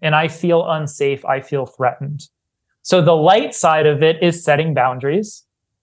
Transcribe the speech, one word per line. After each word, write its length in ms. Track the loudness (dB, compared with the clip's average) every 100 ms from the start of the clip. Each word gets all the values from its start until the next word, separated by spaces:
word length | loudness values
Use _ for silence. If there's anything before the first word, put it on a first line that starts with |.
and 140 | -2
I 140 | 0 -2
feel 380 | -2 0 0 0
unsafe, 600 | -4 -6 -4 -4 -2 -4
I 160 | -6
feel 240 | -4 -6 -6
threatened. 600 | -4 -4 -4 -10 -12 -16 _ _ _ _ _
So 160 | 0 2
the 140 | 4
light 400 | 4 4 4 2
side 320 | -2 0 2 2
of 160 | 2
it 180 | 0 2
is 220 | 0 0
setting 320 | 0 0 0
boundaries. 720 | 0 -2 -2 -4 -4 -6 -12 _ _ _ _